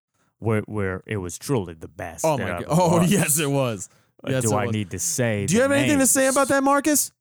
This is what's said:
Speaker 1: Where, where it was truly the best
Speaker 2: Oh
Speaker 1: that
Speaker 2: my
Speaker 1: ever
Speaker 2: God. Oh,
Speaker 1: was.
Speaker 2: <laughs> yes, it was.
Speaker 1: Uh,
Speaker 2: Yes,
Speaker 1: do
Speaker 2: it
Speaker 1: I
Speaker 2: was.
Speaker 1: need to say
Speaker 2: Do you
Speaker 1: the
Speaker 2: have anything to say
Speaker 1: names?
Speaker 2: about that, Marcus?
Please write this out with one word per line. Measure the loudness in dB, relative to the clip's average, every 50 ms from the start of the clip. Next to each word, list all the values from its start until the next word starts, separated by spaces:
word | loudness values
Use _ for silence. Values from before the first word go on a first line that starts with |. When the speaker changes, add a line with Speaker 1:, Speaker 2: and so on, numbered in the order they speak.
| _ _ _ _ _ _ _ _
Speaker 1:
Where, | -2 0 0 0
where | -2 -4 -6 -4 -4 -4 -4 -6 -6
it | -6 -6 -6
was | -6 -8 -10 -10
truly | -4 -2 -2 -2 -2 -6 -10
the | -14 -16 -16
best | -12 -12 -12 -12 -8 -2 -2
Speaker 2:
Oh | 0 0 0
Speaker 1:
that | -2 -4
Speaker 2:
my | -6
Speaker 1:
ever | -6 -4
Speaker 2:
God. | 0 2 2
Oh, | 4 4 4 4
Speaker 1:
was. | 4 4
Speaker 2:
<laughs> |
yes, | 4 2 2 0 0 0
it | 0 0
was. | 0 0 0 0 -2 -6 -10 -14 _ _ _ _ _ -12 -6
Speaker 1:
Uh, | -2
Speaker 2:
Yes, | -2 0 0
Speaker 1:
do | 2
Speaker 2:
it | 0
Speaker 1:
I | 0 0
Speaker 2:
was. | -2 -2
Speaker 1:
need | -4 -4 -6
to | -6 -6
say | -6 -4 -2 0 0 0 0 -2 0
Speaker 2:
Do | 0 2
you | 2
Speaker 1:
the | 2
Speaker 2:
have | 2
anything | 2 2 2 2 2 2
to | 2
say | 2 4 2 2
Speaker 1:
names? | 2 2
Speaker 2:
about | 2 2 2
that, | 2 2 4
Marcus? | 4 2 4 4 2 2 2 0 -4 _ _